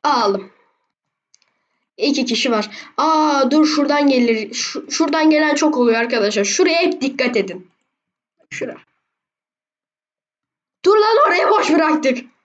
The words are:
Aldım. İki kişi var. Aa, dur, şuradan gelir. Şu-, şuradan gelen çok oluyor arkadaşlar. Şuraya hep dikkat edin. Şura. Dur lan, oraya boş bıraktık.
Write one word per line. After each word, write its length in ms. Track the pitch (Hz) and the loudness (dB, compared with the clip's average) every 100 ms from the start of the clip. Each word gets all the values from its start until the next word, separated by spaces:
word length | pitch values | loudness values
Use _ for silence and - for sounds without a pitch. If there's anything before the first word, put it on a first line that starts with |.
Aldım. 480 | 302 262 208 196 - _ _ _ _ _ _ _ _ _ _ _ _ _ _ - | 0 0 0 -2 -8 _ _ _ _ _ _ _ _ _ _ _ _ _ _ -4
İki 280 | 226 311 247 | -4 -2 -4
kişi 260 | 233 254 | -4 -2
var. 400 | 220 208 - - - | -2 -4 -14 -12 -4
Aa, 540 | 302 311 302 277 254 | 0 2 2 0 2
dur, 140 | 302 302 | 2 2
şuradan 440 | 302 285 294 285 | 2 0 2 2
gelir. 440 | 254 233 220 214 | 2 2 0 -4
Şu-, 380 | - - - - | -8 -8 -10 -10
şuradan 380 | - 320 311 311 | -4 -2 2 2
gelen 260 | 302 302 302 | 4 2 0
çok 220 | 311 294 | 0 2
oluyor 200 | 240 226 | 0 0
arkadaşlar. 480 | 240 240 202 208 202 | -2 -2 -2 -2 -2
Şuraya 340 | - 339 330 | 0 2 2
hep 200 | 359 - | 0 -2
dikkat 360 | 262 - 247 220 | -6 -4 -2 -2
edin. 340 | 190 170 - _ _ _ _ _ _ _ _ | -4 -10 -18 _ _ _ _ _ _ _ _
Şura. 280 | - 247 - _ _ _ _ _ _ _ _ _ _ _ _ _ _ _ _ _ _ _ _ 370 | -12 -12 -12 _ _ _ _ _ _ _ _ _ _ _ _ _ _ _ _ _ _ _ _ 2
Dur 120 | 427 | 4
lan, 200 | 427 453 587 | 4 2 2
oraya 220 | 359 - | 2 2
boş 220 | 427 - | 0 2
bıraktık. 540 | 320 311 311 269 247 - _ | 2 2 0 0 -2 -8 _